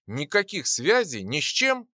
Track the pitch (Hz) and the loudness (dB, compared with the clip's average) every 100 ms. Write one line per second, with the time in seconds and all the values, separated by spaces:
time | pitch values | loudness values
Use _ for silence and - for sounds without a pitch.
0 | - 123 147 202 196 190 - - 151 247 | -10 -6 0 0 0 -4 -2 0 2 2
1 | 190 113 95 147 - - 262 254 226 | 2 -4 -4 -2 0 2 2 0 -4